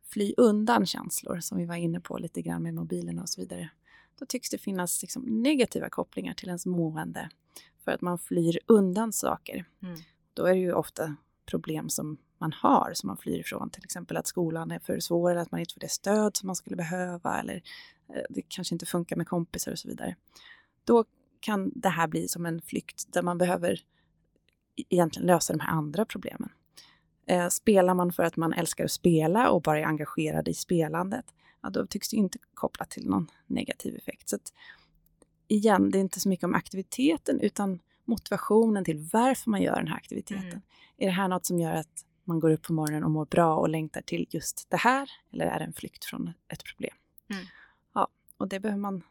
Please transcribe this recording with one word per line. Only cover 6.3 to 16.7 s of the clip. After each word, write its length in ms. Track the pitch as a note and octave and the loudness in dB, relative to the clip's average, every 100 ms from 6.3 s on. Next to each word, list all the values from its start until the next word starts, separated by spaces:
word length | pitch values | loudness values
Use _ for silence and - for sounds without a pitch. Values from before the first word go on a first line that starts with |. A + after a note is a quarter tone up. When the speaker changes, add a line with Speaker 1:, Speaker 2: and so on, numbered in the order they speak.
Speaker 1:
till 140 | - F#3 | -8 -8
ens 180 | F3 F#3 | -6 -2
mående 640 | F3+ D#3+ D#3 E3 E3 D#3+ _ _ - - _ | 0 0 -2 -6 -8 -12 _ _ -20 -20 _
för 80 | - | -4
att 80 | - | -2
man 180 | F3+ F3 | -2 -4
flyr 400 | - F3+ E3 E3+ - | -2 2 2 0 6
undan 460 | A3 F#3+ F#3 A3+ | 6 6 0 -2
saker. 520 | - - - - - F3 _ | -2 -2 -2 -6 -12 -12 _
Speaker 2:
Mm. 160 | F3+ E3 - _ _ | -14 -14 -18 _ _
Speaker 1:
Då 100 | - | -2
är 80 | E3 | 2
det 80 | F#3 | 4
ju 120 | F#3 | 2
ofta 440 | E3+ D#3 - D#3 D3 _ _ - | 0 -2 -6 -8 -8 _ _ -6
problem 420 | F3 E3 D#3 D#3 | -6 -4 -6 -4
som 300 | - D3+ D#3 _ _ | -6 -6 -8 _ _
man 140 | D#3+ | -6
har, 400 | - - B3+ - | 2 6 6 4
som 120 | - G3 | -2 -6
man 100 | G3 | -6
flyr 220 | - - | -6 -6
ifrån. 320 | - - - | -6 -8 -8
Till 140 | - | -12
exempel 320 | - F3+ F3 E3 | -12 -12 -6 -6
att 100 | - | -4
skolan 440 | - E3 E3 E3 | -2 -2 -2 -6
är 80 | E3+ | -8
för 220 | - F3+ | -4 -4
svår 300 | - E3+ F3 | 0 2 4
eller 100 | F3 | 2
att 100 | E3+ | -2
man 100 | E3+ | -4
inte 140 | E3+ | -6
får 60 | - | -10
det 100 | D#3 | -8
stöd 460 | - G3 G#3+ G#3+ - | -6 2 2 2 0
som 100 | F#3+ | -4
man 100 | F#3 | -8
skulle 200 | - | -6